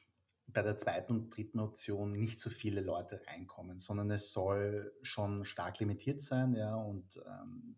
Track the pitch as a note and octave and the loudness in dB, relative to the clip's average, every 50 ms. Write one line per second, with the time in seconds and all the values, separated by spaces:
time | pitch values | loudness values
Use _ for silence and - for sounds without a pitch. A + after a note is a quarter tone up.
0 | _ _ _ _ _ _ _ _ _ - - G#2 G2+ G#2 G#2 - - - E2+ F2 | _ _ _ _ _ _ _ _ _ -2 2 2 4 4 2 2 2 2 2 2
1 | - - A#2 A2+ A2+ - - - G#2 - - A2+ A2 G#2 - - - - G2+ G2+ | 2 2 2 0 0 -2 -6 -6 -6 -2 0 0 0 0 -2 -4 -4 -2 -2 0
2 | G2+ G#2 G#2 G2+ G#2+ A2 - - - A#2 G#2 - - G#2+ G2+ G2+ F#2+ - E2 E2+ | 0 0 0 2 0 0 0 -2 -4 -4 -4 -2 -2 0 2 2 2 2 0 0
3 | - - G#2 F#2+ - - - E2 F2+ - - - F2+ F2+ F#2 F#2 F#2+ - G#2 G2+ | -2 -4 -8 -10 -10 -10 -10 -10 -10 -12 -12 -10 -10 -10 -8 -8 -4 -2 0 2
4 | G#2 G#2 G#2 G2+ - - - G#2 F#2 F#2+ G2 G2+ G2+ G2+ G#2 G#2 G2+ G#2 - - | 2 2 2 2 0 -2 0 2 4 4 6 6 4 4 2 0 -2 -4 -8 -10
5 | - - - - G#2 G2+ G2+ G2+ G2+ G2 - - F2+ F2+ F#2 - A2 G#2 G2+ - | -8 -6 -2 0 0 2 2 0 -2 -2 -4 -4 -4 -2 -2 0 0 0 0 0
6 | - - - D3 - - C3 B2+ C3 B2+ B2 A2 G#2+ G#2+ A2 A2+ G#2+ G#2 G2+ F#2+ | 0 -2 -2 0 0 2 4 4 6 6 4 4 4 2 2 0 0 -2 -4 -4
7 | F2+ F#2 - - - G2 G2 F#2+ F#2 F#2 F#2+ - - - - | -6 -10 -14 -14 -12 -12 -12 -12 -12 -12 -12 -12 -12 -14 -6